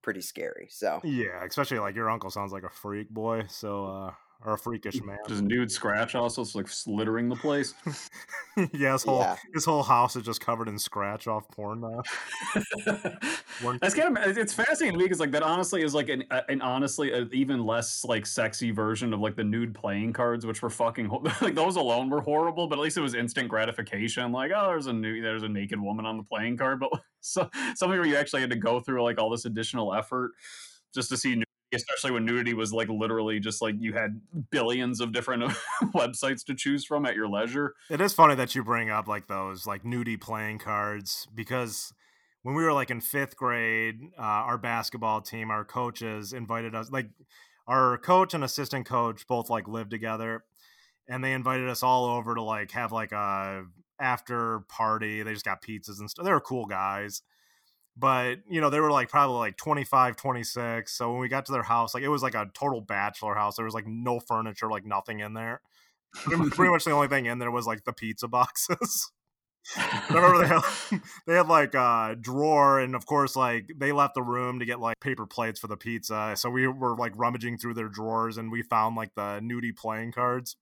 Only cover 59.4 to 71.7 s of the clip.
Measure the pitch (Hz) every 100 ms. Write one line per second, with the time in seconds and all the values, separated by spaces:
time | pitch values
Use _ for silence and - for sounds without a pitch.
59.4 | 110 98 - 147 131 135 127 113 139 123
60.4 | 113 - 117 117 110 - 120 123 127 135
61.4 | 135 135 110 117 113 123 139 147 127 110
62.4 | 104 - 143 123 104 101 104 101 107 104
63.4 | 104 101 110 110 110 113 123 120 - 110
64.4 | 113 104 110 107 104 98 - 107 104 110
65.4 | 113 120 _ _ _ _ _ - - 165
66.4 | 151 - 180 170 165 147 139 139 120 120
67.4 | 120 120 117 110 - 117 113 107 120 123
68.4 | 123 - - 175 226 - - _ _ _
69.4 | _ _ - - 170 - - 160 180 175
70.4 | 165 165 - - - 196 - - - 175
71.4 | 165 160 139